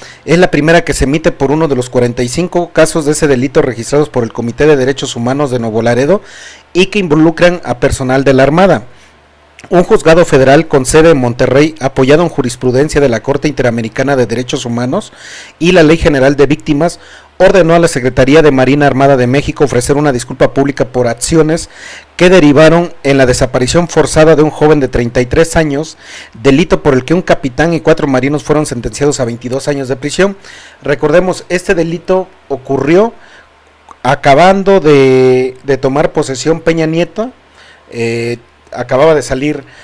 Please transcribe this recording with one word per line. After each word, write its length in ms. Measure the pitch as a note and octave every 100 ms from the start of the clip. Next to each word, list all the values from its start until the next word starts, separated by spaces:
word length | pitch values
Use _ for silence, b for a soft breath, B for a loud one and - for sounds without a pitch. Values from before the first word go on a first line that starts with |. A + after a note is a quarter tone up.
| B B -
es 120 | E3
la 120 | F3+
primera 340 | D#3 D3 E3+
que 80 | E3
se 120 | -
emite 280 | C3 D3+ F3
por 180 | - C3+
uno 160 | D3+ D#3+
de 80 |
los 160 | B2+ B2
cuarenta 320 | B2+ A#2+ A#2+
y 60 | B2
cinco 420 | E3 F3 F3 E3+
casos 320 | - D#3+ E3+
de 80 | C#3+
ese 140 | D3+ D#3
delito 360 | B2+ C3 -
registrados 480 | C3 A2+ A2+ C#3+ D3
por 120 | B2+
el 100 | A2+
Comité 340 | - A#2 A#2 C#3+
de 100 | C#3+
Derechos 400 | B2+ C#3 C#3 B2
Humanos 340 | A#2+ C3+ C#3+
de 80 | B2
Nuevo 240 | A#2 A2
Laredo 380 | A2+ A#2+ C#3 G3 B B B B _
y 120 | E3+ F#3+
que 120 | G#3+
involucran 640 | F3+ D3+ D#3+ D#3+ F3 F3
a 160 | - A#2+
personal 420 | C#3 - B2+ C3+
de 120 | C#3
la 80 | C3
Armada. 420 | C3+ D#3+ F#3+ C#3 - b b b _ _ _ - -
Un 120 | F3
juzgado 440 | F3+ G#3+ - E3 E3+
federal 420 | C#3+ C3 C#3+ D#3+
con 160 | C#3+
sede 260 | B2+ D#3 D#3+
en 60 | D#3
Monterrey, 580 | B2 B2 B2+ B2+ D#3 -
apoyado 420 | B2 - C3 D3+
en 60 | E3+
jurisprudencia 720 | - B2+ - C3 B2 D3+ D3+
de 80 | C#3+
la 140 | A2
Corte 260 | - C#3 D#3
Interamericana 680 | C3+ B2+ A#2 A2+ - C3+
de 120 | C#3 A#2
Derechos 400 | A#2 B2+ C#3 B2+
Humanos 480 | A#2 B2 E3+ - B B B B -
y 140 | E3
la 100 | F3+
Ley 140 | D3+ E3
General 400 | E3+ C#3+ C3 C#3+
de 100 | C#3
Víctimas, 540 | D3+ - C#3+ E3+ - B B B -
ordenó 360 | C#4+ G3 E3
a 40 | E3+
la 100 | E3
Secretaría 540 | C#3+ B2 B2+ C3 D3+
de 80 | D3+
Marina 360 | C3 B2+ C#3+ C#3+
Armada 300 | B2+ C#3 C3+
de 100 | B2
México 380 | C3+ D3 -
ofrecer 320 | C#3+ A#2+ A#2+ C#3+
una 160 | D3+
disculpa 400 | B2 - C3+ C3+
pública 360 | - C#3 C3+ C3
por 200 | B2+ A#2+
acciones 640 | A#2 - D#3+ D#3 E3 - B B B B -
que 120 | F3+
derivaron 640 | F#3 D3 C3 D#3 E3 F3 -
en 140 | C#3 C#3
la 100 | B2+
desaparición 640 | B2 C3 C3 B2 E3+ F3
forzada 480 | - C#3 - D#3 D3+
de 60 |
un 80 | D#3
joven 280 | - D3+ D3+
de 100 | C3
treinta 340 | A#2+ A#2+ B2+
y 40 | B2
tres 300 | - D#3+ E3
años, 400 | D#3 C#3 D#3 - B B B A2+
delito 400 | C3+ C3+ F3+ -
por 100 | D3+
el 120 | C3
que 100 | B2
un 80 | E3+
capitán 500 | F3 E3 C3+ B2 D#3
y 80 | E3
cuatro 260 | - D#3+ D3
marinos 380 | C3 C3 D3
fueron 220 | - D3+ D3+
sentenciados 520 | B2 A#2+ - C#3+ C#3
a 60 |
veintidós 440 | A#2+ A#2 B2+ C3 -
años 200 | C#3+ C3
de 80 | C3
prisión. 400 | D3 - G3 G3 B B B B
Recordemos, 600 | - D3 D3+ D#3+ F#3 F3 -
este 260 | F3+ -
delito 540 | F#3+ E3 E3+ - F#3 F3+ - -
ocurrió 640 | C3+ B2+ C#3 C3+ E3+ A3+ - B B B _ _ _ - -
acabando 760 | B2 C#3 C#3+ C3+ F3+ G3 G3 G3
de, 800 | D3 C#3+ C3+ C3 B2+ B2+ B2+ -
de 120 | C#3 C3+
tomar 360 | C3+ C3+ D#3+
posesión 480 | - C#3+ C3 D3 D#3+
Peña 260 | E3 E3 D#3
Nieto, 460 | D#3+ E3+ - A#3+ - _ b b b -
eh, 480 | - A#2 A#2 A#2 A#2+ - _ _
acababa 420 | - B2 C3 D#3
de 80 | D3+
salir 420 | B2+ C3 C#3+ C#3+ B2+ B